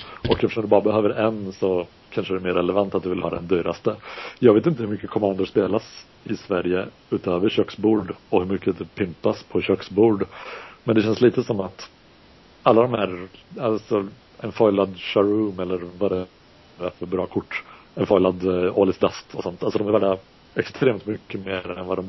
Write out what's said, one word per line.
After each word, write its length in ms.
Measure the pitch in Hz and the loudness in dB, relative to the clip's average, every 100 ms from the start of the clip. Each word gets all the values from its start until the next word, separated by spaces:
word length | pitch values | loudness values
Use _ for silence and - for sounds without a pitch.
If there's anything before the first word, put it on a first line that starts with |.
| - - - | -10 -6 -2
och 140 | 113 | 0
eftersom 200 | 107 - | 0 -2
du 60 | 104 | 2
bara 120 | 104 | 4
behöver 280 | 107 107 104 | 4 2 2
en 440 | - 110 110 98 | 2 0 -2 -8
så 340 | 92 98 90 85 - - | -4 0 0 -2 -12 -10
kanske 240 | - 98 | -6 -4
det 60 | 92 | -4
är 40 | |
mer 100 | 90 | -2
relevant 420 | 90 87 95 101 95 | 0 2 2 0 -2
att 80 | |
du 60 | 90 | -2
vill 120 | 90 | -4
ha 80 | 85 | -4
den 180 | - 85 | -6 0
dyraste. 480 | 90 82 85 - 104 - - - - | 0 0 -4 -4 -6 -8 -14 -14 2
Jag 140 | 123 | 6
vet 120 | 107 160 | 6 4
inte 180 | 139 | 0
hur 60 | 107 | -2
mycket 200 | 104 101 | -6 -6
Commander 360 | 110 101 95 95 | -2 0 0 -2
spelas 600 | 110 92 104 - - - - | 0 0 0 -4 -14 -20 -16
i 120 | - 104 | -10 -8
Sverige 480 | - 92 87 90 - - - | -4 -2 0 -2 -4 -12 -6
utöver 400 | 98 - 87 104 | -4 -2 0 0
köksbord 640 | - - - 110 107 90 - - | 0 -2 0 2 2 -2 -10 -2
och 120 | 101 92 | 0 0
hur 60 | |
mycket 240 | 95 - 87 | -2 -2 -4
det 60 | 87 - | -6 -6
pimpas 480 | 95 80 104 - | -6 -2 -2 -2
på 180 | - 90 | -4 -2
köksbord. 640 | - 98 - 95 113 101 95 - - - - - | 0 0 0 4 4 4 -2 -10 -16 -16 -16 -8
Men 120 | - 110 | 0 2
det 60 | |
känns 200 | 107 104 | 2 4
lite 220 | 120 131 | 4 4
som 160 | 120 104 | 0 -4
att 300 | 92 - - _ _ - - - - - | -6 -10 -20 _ _ -20 -20 -20 -20 -2
alla 180 | - 113 | 4 6
de 120 | 123 | 4
här, 340 | 117 95 90 95 - - 196 | 2 -2 -4 -12 -18 -18 -6
alltså 480 | 123 107 - 107 98 - _ - | -2 -2 -2 -2 -2 -10 _ -12
en 120 | 110 | -8
foilad 460 | - 110 98 95 92 | 2 4 4 2 -2
Sharoom 600 | - 110 101 107 107 92 | -2 2 2 2 0 -4
eller 220 | 90 92 87 90 | -4 -6 -8 -4
vad 120 | 98 | -2
det 140 | 92 92 _ - - - - 87 | -2 -6 _ -20 -20 -20 -10 -10
är 40 | |
för 160 | - 87 | -8 -6
bra 200 | 92 92 | -4 -4
kort, 380 | - - - - - - - | -4 -6 -8 -14 -20 -12 -4
en 100 | 95 | 2
foilad, 600 | 95 92 90 92 92 90 | 4 4 2 0 0 2
eh, 120 | - | 4
All 120 | 95 | 2
is 80 | - | 4
Dust 280 | 95 - - | 0 -2 -12
och 100 | - | -10
sånt. 200 | 92 87 | -8 -6
Alltså 160 | 113 104 | -2 -2
de 80 | 104 | 2
är 40 | |
värda 260 | 107 98 95 - _ _ - | 2 2 0 -4 _ _ -6
extremt 500 | - - 135 104 104 | -6 0 0 0 -4
mycket 400 | 104 - 104 95 | -8 -8 -10 -6
mer 320 | 95 90 90 | -6 -6 -8
än 60 | 90 | -4
vad 100 | |
de 100 | 92 | -4